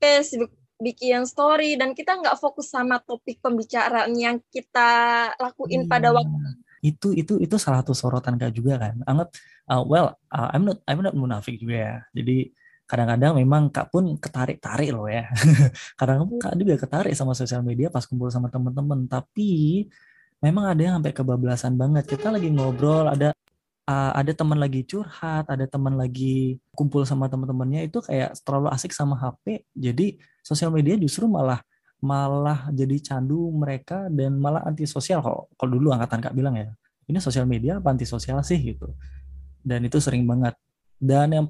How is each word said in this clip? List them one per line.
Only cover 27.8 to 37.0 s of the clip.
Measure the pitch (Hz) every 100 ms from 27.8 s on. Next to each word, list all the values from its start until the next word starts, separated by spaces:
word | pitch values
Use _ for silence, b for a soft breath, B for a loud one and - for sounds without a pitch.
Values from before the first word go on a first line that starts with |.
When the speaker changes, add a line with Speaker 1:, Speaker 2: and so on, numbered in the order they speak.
| 160
Speaker 2:
itu | 233
kayak | - 131 131 -
terlalu | - 139 147
asik | 131 180 -
sama | 143 135
H | 127 -
P. | - 214 _ -
Jadi | 127 120 196 - b b
sosial | - 151 165
media | 160 147 208
justru | 151 - 220
malah, | 185 135 123 - _ _ _
malah | 139 139 139 139 147 147 139
jadi | 135 135 139
candu | 147 135 131 156 170
mereka | 156 143 135 - 185 190
dan | 151 135 139
malah | 143 160
antisosial. | 165 156 151 - - 175
Kalau, | 135 - - -
kalau | 131 127
dulu | 147
angkatan | 123 117 113
Kak | 120
bilang | 131 139 120
ya, | 107 110 _ _